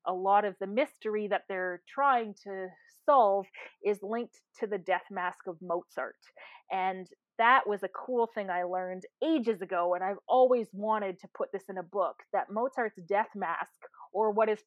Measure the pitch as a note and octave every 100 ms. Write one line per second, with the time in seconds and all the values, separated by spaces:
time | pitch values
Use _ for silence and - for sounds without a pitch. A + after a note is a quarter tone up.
0 | - F#3 F#3+ G3+ G#3 F#3 G3 G#3+ C#4+ _
1 | A3 G#3+ G#3 G3 - F#3+ F#3 F3+ - -
2 | C#4 B3 A3 G3+ G3+ F#3+ F#3 - _ _
3 | - C#4 G#3 G3 F#3+ - - _ G3+ G3+
4 | G3 A#3 A#3 _ _ - G#3 G3+ E3+ F3+
5 | - F#3+ F3+ - F#3+ E3 F3+ F3 - -
6 | B2 - _ - - - - F#3 F#3 F#3
7 | F#3 _ _ - A3+ C4 G#3 G3+ F#3 -
8 | - B3 A3+ A3 F#3+ F3+ F3+ F#3 F#3 F#3
9 | - - D#4 D#4+ A3+ F#3+ F3+ F3+ F3 F3+
10 | F#3+ G3 - B3+ B3+ B3 A3 F#3+ A3 G#3+
11 | G3 F3+ - - - F#3+ - F#3 F3 G3
12 | E3 - - G3 - G#3+ C4 - A3 -
13 | E3 G3+ A3 G3+ E3+ D#3+ D#3+ _ - -
14 | - F#3+ A3 G#3 A3+ G#3